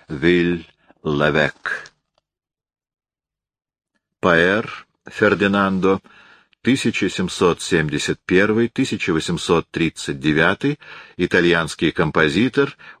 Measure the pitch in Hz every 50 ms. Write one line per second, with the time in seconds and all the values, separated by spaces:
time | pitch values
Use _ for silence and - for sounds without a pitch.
0 | _ - 78 69 71 87 90 87 85 87 87 82 80 - _ _ _ _ _ _
1 | - 80 76 71 73 76 73 78 73 69 - _ - - - - - - - _
2 | _ _ _ _ _ _ _ _ _ _ _ _ _ _ _ _ _ _ _ _
3 | _ _ _ _ _ _ _ _ _ _ _ _ _ _ _ _ _ _ _ _
4 | _ _ _ _ - 92 85 82 85 90 98 110 113 - - - - _ _ _
5 | _ - - - - 104 101 87 98 101 98 101 98 95 95 92 90 95 95 98
6 | - _ - - - - - _ _ _ _ _ - 113 131 131 - 120 107 -
7 | 104 92 - - 95 87 - - 101 87 80 - - - 92 82 78 76 71 71
8 | - - 80 - _ - 92 90 101 104 107 113 117 113 - - 135 - 117 104
9 | - - 85 80 - - 87 80 - - 87 82 - - - - 82 80 - -
10 | - - 73 69 65 78 73 76 80 87 101 - - 143 147 - - - - -
11 | - - - - 90 87 - 92 87 87 85 85 80 78 - - 87 80 - -
12 | 85 78 - - 80 76 71 90 120 131 - 139 139 139 - - - - - -